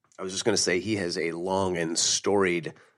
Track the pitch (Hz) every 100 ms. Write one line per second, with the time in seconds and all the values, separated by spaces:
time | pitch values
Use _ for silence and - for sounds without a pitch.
0 | _ - 95 95 113 98 - 90 98 104
1 | 87 85 82 85 92 95 95 87 82 85
2 | - - 101 101 95 87 80 - -